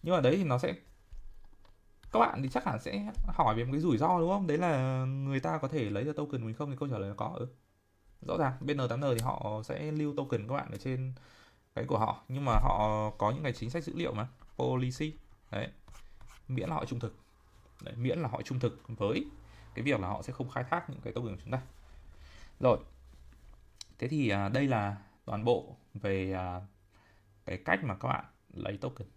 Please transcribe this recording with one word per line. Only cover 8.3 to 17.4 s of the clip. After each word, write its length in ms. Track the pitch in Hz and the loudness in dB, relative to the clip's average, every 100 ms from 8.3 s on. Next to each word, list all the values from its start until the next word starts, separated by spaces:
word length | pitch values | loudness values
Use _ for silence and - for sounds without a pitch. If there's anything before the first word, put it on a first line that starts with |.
| - | 2
ràng 140 | 143 127 | 2 0
bên 160 | 131 147 | -2 0
N 120 | 123 | 0
tám 120 | 120 | 0
N 40 | 143 | 2
thì 60 | 117 | 2
họ 400 | 113 - 107 107 | 0 -2 -4 -4
sẽ 280 | 107 - 151 | -4 -4 -2
lưu 220 | 156 147 143 | -2 -2 -2
token 320 | 139 117 107 | -2 -2 -2
các 60 | |
bạn 160 | 139 - | -4 -4
ở 60 | 101 | -6
trên 360 | 131 131 131 127 - - - _ _ | -4 -2 -4 -8 -14 -20 -20 _ _
cái 100 | - | -6
của 140 | 113 107 | 0 2
họ, 240 | 110 - - | 2 0 -4
nhưng 160 | 131 | -2
mà 80 | 139 107 | 6 6
họ 480 | 131 - 107 107 107 - | 8 6 4 2 0 2
có 120 | 104 | 2
những 120 | 135 | 2
cái 100 | 147 | -2
chính 180 | 120 113 | -2 -4
sách 140 | 127 | -4
dữ 80 | 143 - | -4 -4
liệu 180 | 170 | -2
mà, 140 | 107 117 - - - | -2 -4 -8 -18 -2
policy. 560 | 127 127 127 127 156 156 - - - | 0 2 0 -2 -6 -6 -20 -20 -8
Đấy. 180 | 101 - - - - - - - - - | -6 -6 -10 -20 -18 -18 -18 -20 -18 -6
Miễn 200 | 127 - | -4 -2
là 60 | |
họ 100 | 156 | -2
trung 160 | - 120 | -2 -4
thực. 160 | 117 - - _ | -6 -8 -20 _